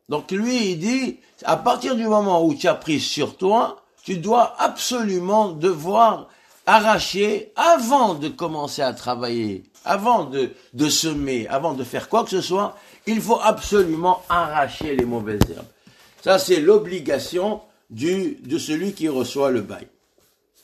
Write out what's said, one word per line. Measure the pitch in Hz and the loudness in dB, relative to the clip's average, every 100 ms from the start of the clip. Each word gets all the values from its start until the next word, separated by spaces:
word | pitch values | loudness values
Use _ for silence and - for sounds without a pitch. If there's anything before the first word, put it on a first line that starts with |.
| - | -6
Donc | 147 - | -6 -4
lui, | 190 233 254 196 | -4 0 0 0
il | 165 | -2
dit, | 208 262 240 - _ - | -2 -2 -2 -8 _ -8
à | - 160 | -2 0
partir | 240 247 269 233 | 2 0 0 -2
du | 220 | 2
moment | 214 202 170 | 2 4 4
où | 165 143 | 4 2
tu | 170 | 0
as | |
pris | - - 143 | 0 0 -2
sur | - 147 131 - | -2 -4 -4 -2
toi, | 185 220 - - _ _ | 2 2 2 -6 _ _
tu | - 185 | -8 -4
dois | 190 240 220 - | 2 4 4 2
absolument | - - - 247 214 180 180 214 202 | -2 -2 -4 -2 -2 -2 2 2 2
devoir | 156 185 160 165 208 226 175 - _ _ _ - | 0 -2 0 0 4 4 2 -8 _ _ _ 2
arracher | 214 214 190 - 196 208 208 - - | 4 4 0 0 -2 0 -2 -6 0
avant | 320 320 226 277 220 151 | 4 4 4 2 2 0
de | 151 | -6
commencer | - 170 156 143 - | -6 -6 -4 -6 -2
à | 131 | -4
travailler, | 110 123 120 120 117 107 95 - _ - | -4 -6 -4 -4 -2 -4 -6 -12 _ -2
avant | 196 226 226 139 | 0 2 2 0
de, | 135 127 - _ | -2 -4 -6 _
de | 123 151 | -2 0
semer, | - 160 147 139 123 110 | 0 -2 -2 -2 -4 -2
avant | 139 165 | -2 -2
de | 131 | -4
faire | 120 131 - | -6 -8 -2
quoi | 220 | 0
que | - | 0
ce | 185 | -2
soit, | - 185 208 - - - - | -2 -2 -4 -8 -20 -12 -4
il | 220 | -2
faut | 175 233 | 0 2
absolument | 214 214 - 202 175 160 180 175 - | 2 0 2 2 2 2 0 0 0
arracher | 175 160 151 135 - 156 131 | -2 0 0 -2 -4 -4 -2
les | 120 | -2
mauvaises | 117 107 104 - 85 | -2 -4 -2 -2 -4
herbes. | - _ _ _ _ _ | -16 _ _ _ _ _
Ça, | 180 190 | 2 2
c'est | 185 170 | 4 4
l'obligation | 156 208 180 180 143 135 - 180 208 214 - _ - | 6 4 4 -6 -2 -4 -2 -4 -2 -4 -10 _ -16
du, | 110 160 190 175 - | -6 -2 -2 -4 -6
de | 123 160 | -6 -6
celui | - 156 196 | -4 -4 -4
qui | - 156 | -4 -2
reçoit | 131 117 139 139 | -2 -2 0 0
le | 123 | 0
bail, | 95 90 - _ _ _ _ _ _ _ | -4 -12 -16 _ _ _ _ _ _ _